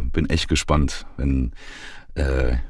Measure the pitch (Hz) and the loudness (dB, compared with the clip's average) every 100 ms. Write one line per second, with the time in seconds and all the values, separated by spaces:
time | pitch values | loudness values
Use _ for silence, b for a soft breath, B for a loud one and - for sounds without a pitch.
0 | 60 - 73 80 - 78 - 76 69 - | 0 0 2 2 2 0 2 4 2 0
1 | - - 67 67 60 - B B B B | -10 -4 0 0 0 -6 B B B B
2 | B - 69 65 64 60 - | B -2 0 2 2 2 0